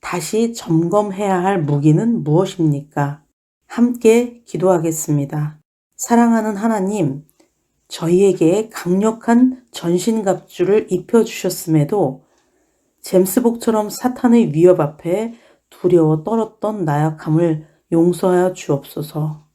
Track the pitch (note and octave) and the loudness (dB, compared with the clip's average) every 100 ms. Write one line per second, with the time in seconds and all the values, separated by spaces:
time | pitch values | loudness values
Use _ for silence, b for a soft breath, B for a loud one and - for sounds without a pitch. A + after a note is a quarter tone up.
0 | - F3+ E3+ G#3+ A#3 A#3 - D#3+ E3+ G#3 | -8 -8 -4 -2 -2 -4 -2 0 2 0
1 | G#3 F#3 G3+ F#3+ F3+ G3 C#3+ C#3+ D3+ D#3 | -2 -4 -2 0 0 0 -2 0 4 4
2 | A3+ A3 D3 D#3 F#3+ - D#3+ C#3+ D3 - | 2 -2 0 0 0 0 0 0 -4 -6
3 | C#3+ D3 _ _ _ _ _ - A#3+ A#3+ | -6 -6 _ _ _ _ _ -2 0 2
4 | A3 A3+ B3 - _ E3+ F3+ F3+ E3 D#3 | 4 4 2 -8 _ -2 0 2 0 -4
5 | - D3 C#3+ D3+ D3+ - _ _ _ _ | -2 -2 -2 -6 -6 -10 _ _ _ _
6 | - A#3 A#3 A3+ A3 G3+ A3+ A3 F#3+ G#3+ | 0 2 4 2 -2 -4 -2 -2 -2 -2
7 | F3 C#3+ - _ _ _ _ _ _ - | -4 -4 -14 _ _ _ _ _ _ -8
8 | E3 F3+ G3 F3+ E3 F#3+ A3 - F3 F#3 | 0 4 4 4 2 2 -2 -8 -2 0
9 | G#3+ A3+ - A#3 B3+ B3+ _ - E3+ F3+ | 0 -2 2 4 4 0 _ -10 -2 0
10 | F3 A3+ G3 F#3+ _ - F3+ G#3+ G#3+ F3+ | 0 -2 0 -2 _ -4 0 0 0 -6
11 | - A#3 A3+ - F#3+ F3+ - D#3 D3 G#3 | 0 0 0 -4 -6 -6 0 0 2 0
12 | D3 - _ _ _ _ _ _ _ _ | -2 -4 _ _ _ _ _ _ _ _
13 | - F#3 F#3+ - A#3+ A#3 - A3 G#3 G#3 | 0 0 2 0 -2 -2 -2 -2 -4 -4
14 | B3 B3 B3 A#3 F#3+ D3 F3 F3+ D3 - | -6 -2 2 4 4 4 4 4 0 -4
15 | E3 F#3 A3+ A#3 B B _ - F3+ F3 | -4 -4 -4 -10 B B _ -6 2 2
16 | D#3 D#3 D#3 A3+ A3 _ G#3 G#3+ E3 D3 | 2 0 -2 -2 -4 _ -8 -4 -4 0
17 | D#3 D#3 - D#3 E3+ D#3+ D#3 B _ E3 | -2 -4 -2 0 0 -2 -8 B _ 0
18 | E3+ F3 F#3 F3+ F#3 F3+ - C#3+ - - | 0 0 0 0 0 -4 -6 -6 -6 -12
19 | D3+ D#3 D#3 D3+ _ | -10 -6 -6 -8 _